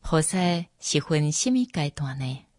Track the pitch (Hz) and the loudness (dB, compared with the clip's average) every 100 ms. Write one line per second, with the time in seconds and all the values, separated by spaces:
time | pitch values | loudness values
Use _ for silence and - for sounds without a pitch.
0 | - 160 160 185 180 170 170 _ - 151 | 2 2 2 2 0 0 -4 _ -2 -2
1 | - 156 151 151 254 254 247 - 147 - | 2 2 2 0 2 2 0 -2 -4 -4
2 | 139 135 131 131 - | -6 -4 -6 -8 -14